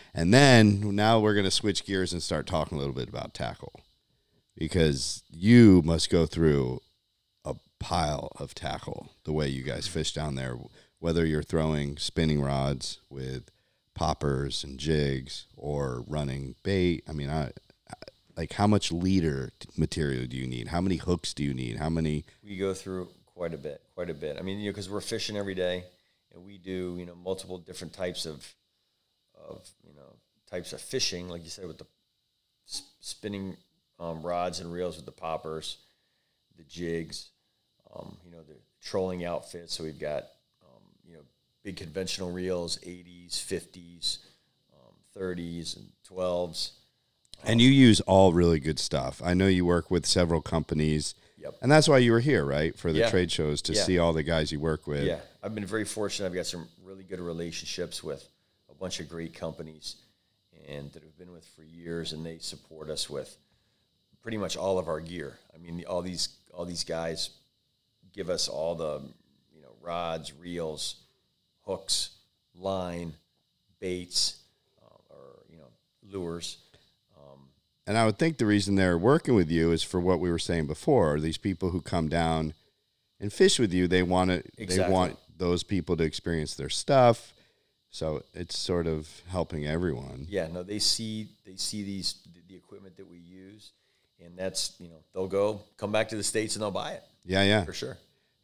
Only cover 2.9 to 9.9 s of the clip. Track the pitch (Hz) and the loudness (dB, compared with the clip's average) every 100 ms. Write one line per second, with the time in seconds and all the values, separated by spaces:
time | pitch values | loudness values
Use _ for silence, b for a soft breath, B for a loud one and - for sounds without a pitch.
2.9 | 64 60 - - - 62 - - - _ | -4 -8 -8 -10 -8 -8 -8 -16 -20 _
3.9 | _ _ _ _ _ _ - 78 90 78 | _ _ _ _ _ _ -8 -2 4 4
4.9 | 69 - - - 82 101 120 110 90 80 | 2 -4 -8 -12 0 8 12 12 10 8
5.9 | 82 - 87 80 82 80 71 64 62 _ | 2 2 4 2 4 4 4 0 -4 _
6.9 | _ _ _ _ _ - - _ - - | _ _ _ _ _ -12 -12 _ -14 -4
7.9 | 87 76 71 - - 71 - 71 71 - | 0 0 -2 -6 -10 -12 -8 -8 -8 -10
8.9 | - - _ - 78 71 67 65 65 71 | -12 -14 _ -4 0 0 -2 -6 -6 -6